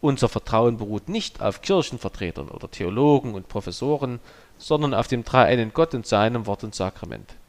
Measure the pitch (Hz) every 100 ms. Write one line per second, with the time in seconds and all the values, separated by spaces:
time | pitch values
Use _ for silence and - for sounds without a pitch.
0 | 151 139 120 - - 113 120 117 107 107
1 | - 214 - - 110 95 - 196 151 123
2 | 95 - 92 80 71 - 95 - 90 104
3 | 147 143 127 101 95 107 101 87 131 147
4 | 135 120 - - - - - 151 151 117
5 | 117 123 113 131 127 123 113 - 165 127
6 | 110 107 110 120 107 101 110 - 92 -
7 | 87 55 53 -